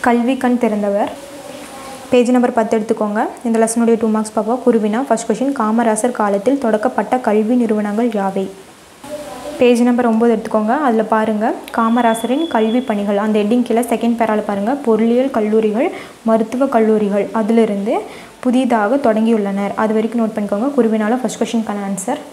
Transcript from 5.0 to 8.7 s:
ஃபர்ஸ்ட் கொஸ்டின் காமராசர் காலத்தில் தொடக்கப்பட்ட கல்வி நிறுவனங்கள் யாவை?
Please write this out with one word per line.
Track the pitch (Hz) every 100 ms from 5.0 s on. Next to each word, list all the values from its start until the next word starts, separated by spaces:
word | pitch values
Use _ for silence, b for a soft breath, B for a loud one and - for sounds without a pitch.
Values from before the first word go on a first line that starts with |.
| 277
ஃபர்ஸ்ட் | 226 -
கொஸ்டின் | 208 269 277
காமராசர் | 214 226 233 214 247 247
காலத்தில் | 208 202 196 277
தொடக்கப்பட்ட | 226 214 247 - 202 262 247
கல்வி | 214 220 247
நிறுவனங்கள் | 226 214 208 208 240 214
யாவை? | 196 190 190 - -